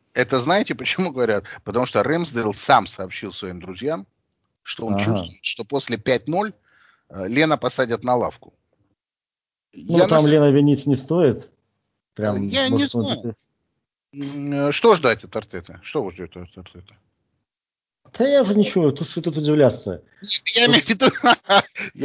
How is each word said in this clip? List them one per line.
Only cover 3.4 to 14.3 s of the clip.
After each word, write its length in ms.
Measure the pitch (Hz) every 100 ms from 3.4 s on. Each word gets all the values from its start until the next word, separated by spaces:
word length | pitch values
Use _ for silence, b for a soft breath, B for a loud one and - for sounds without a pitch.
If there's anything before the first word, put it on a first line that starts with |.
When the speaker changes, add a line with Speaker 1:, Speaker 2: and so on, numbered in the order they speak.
| 95 90
Speaker 1:
друзьям, 480 | 90 92 131 165 196 _ _ _ _ _
что 220 | - - 113
он 100 | 101
Speaker 2:
Ага. 80 | 104
Speaker 1:
чувствует, 340 | 107 85 87
что 220 | - - 110
после 320 | 139 - 110
пять 300 | 131 120 -
ноль, 260 | 175 214 - b b b b b
э, 180 | 85 95
Лена 300 | 123 156 143
посадят 460 | 123 - 123 117
на 120 | 123 123
лавку. 380 | 92 - - _ _ _ _ _ _ _ _ _ _ _ _
Speaker 2:
Ну, 240 | - 82 170
Speaker 1:
Я 100 | 185
Speaker 2:
там 160 | 160
Speaker 1:
на 60 | 151
с- 20 |
Speaker 2:
Лена 180 | 151 143
винить 360 | 139 143 139 147
не 80 | 131
стоит. 560 | - 170 151 107 - _ _ _ _ _ _ -
Прям, 220 | 104 101
Speaker 1:
Э, 80 | 101
я 180 | 269 262
не 40 |
Speaker 2:
может, 220 | 269 285 240
он 60 |
Speaker 1:
знаю. 160 | 269 220
Speaker 2:
где-то 160 | - - _ _ _ _ _ _ _
Speaker 1:
М, 400 | 139 139